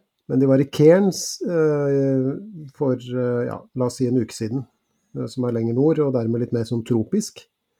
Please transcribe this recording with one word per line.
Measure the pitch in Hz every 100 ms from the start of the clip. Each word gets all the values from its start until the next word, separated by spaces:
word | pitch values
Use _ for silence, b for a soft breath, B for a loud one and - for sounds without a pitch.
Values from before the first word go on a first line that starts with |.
| _ _ -
Men | 131
de | 135
var | 135
i | 143
Cairns, | - 151 185 202 - - -
eh, | 262 170 156 147 143 139 135 135 131 143 208 180 143 -
for, | 139 127
eh, | 123 123 123 120 123
ja, | 104 -
la | 131 123
oss | -
si | 127
en | 127
uke | 110
siden, | - 110 135 - _ _ _ _ 139
eh, | 123
som | - 123
er | 113
lenger | 113 120
nord, | 151 160
og | 143
dermed | 127 113 120
litt | 120
mer | 120 113
sånn | 117 113
tropisk. | 117 107 214 - - - _ _ _